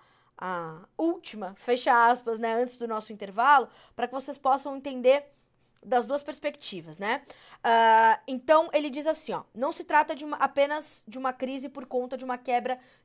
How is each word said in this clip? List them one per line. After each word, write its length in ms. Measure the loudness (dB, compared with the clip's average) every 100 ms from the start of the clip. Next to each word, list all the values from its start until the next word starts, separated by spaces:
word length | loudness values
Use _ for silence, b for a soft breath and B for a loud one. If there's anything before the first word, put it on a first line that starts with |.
| b b b -12
a 420 | -8 -6 -8 -14 -16 -4
última, 560 | -2 -2 -10 -12 -14 -10
fecha 520 | -2 -2 2 4 4
aspas, 300 | 2 -2 -4
né, 140 | -2
antes 240 | -2 -2 -6
do 100 | -8
nosso 240 | -8 -10
intervalo, 560 | -14 -10 0 6 6 4 b b -8
pra 120 | -6
que 60 |
vocês 240 | -6 -10 -2
possam 380 | 0 0 -2 -8
entender 500 | -8 2 4 4 2 _ _ _ _ _ 0
das 220 | 0 0
duas 160 | -4
perspectivas, 760 | -6 -8 -8 -8 -12 -12 -14 -8
né? 240 | -4 -4 B B B B
Ah, 560 | 2 4 6 8 6 4 -2
então, 400 | -6 4 4 4
ele 160 | 0 -2
diz 160 | -4 -4
assim, 260 | -4 -6
ó, 120 | -8 -8
"Não 180 | -6 -4
se 120 | -4
trata 320 | 0 2 2 -4
de 100 | -8
uma, 100 | -4
apenas 680 | -2 0 0 -2 -8 -16 -16
de 120 | -8
uma 120 | -6
crise 380 | -6 -8 -8 -10
por 160 | -14 -8
conta 320 | -6 -6 -10
de 80 | -8
uma 120 | -8
quebra 420 | -2 -2 -2 -8 b b